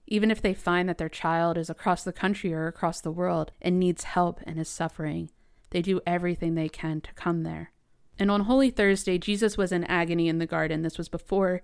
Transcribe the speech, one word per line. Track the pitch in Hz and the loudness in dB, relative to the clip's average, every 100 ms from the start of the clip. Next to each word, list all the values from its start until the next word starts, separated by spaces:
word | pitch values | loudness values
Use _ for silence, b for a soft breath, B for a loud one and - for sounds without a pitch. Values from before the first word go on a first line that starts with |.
| - | -2
Even | 208 220 | 2 2
if | 214 | 2
they | 208 | 0
find | 190 - 175 185 | 0 0 2 2
that | 170 | -2
their | 160 | -4
child | - 165 165 170 170 | -2 0 2 2 0
is | 165 | -4
across | 160 - 175 | -4 0 0
the | - | -2
country | 170 190 202 180 | -2 -2 -2 -2
or | 160 160 | -2 -4
across | 165 170 - | -2 -4 -2
the | 165 | -6
world | 160 180 175 156 - | -2 0 0 -2 -4
and | - 180 | 0 2
needs | 180 170 | 2 0
help | - - 175 - | -2 2 2 0
and | - 160 | -8 -6
is | 160 | -6
suffering, | - 165 - 156 160 160 - _ _ - | -4 -6 -4 -4 -4 -6 -12 _ _ -4
they | 180 | -2
do | 175 185 - | 0 0 0
everything | 175 175 175 170 | 0 0 -2 -2
they | 165 160 | 0 -2
can | - 160 156 | -4 -4 -4
to | - | -8
come | - 175 170 | -6 -2 -2
there. | 165 160 165 _ _ _ _ - | -2 -8 -12 _ _ _ _ -2
And | 196 | 2
on | 202 | 2
Holy | 202 262 269 | 4 4 4
Thursday, | - 202 196 - 180 | 4 4 2 2 -2
Jesus | 196 208 214 208 | 0 0 0 2
was | 185 | 0
in | 180 | 0
agony | 175 180 170 170 165 | 0 0 2 2 2
in | 160 | 2
the | 165 | 0
garden. | 165 156 160 | -2 0 -2
This | 160 - | -2 -4
was | 165 | -6
before | 170 - 196 190 180 | -8 0 2 2 0